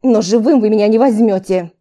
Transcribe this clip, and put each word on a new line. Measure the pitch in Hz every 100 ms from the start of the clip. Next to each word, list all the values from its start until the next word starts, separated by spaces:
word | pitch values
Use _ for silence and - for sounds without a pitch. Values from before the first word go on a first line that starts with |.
Но | 262 226
живым | 165 226 226 294
вы | 214
меня | 214 208
не | 220
возьмёте! | 269 214 226 190 190 185 175 _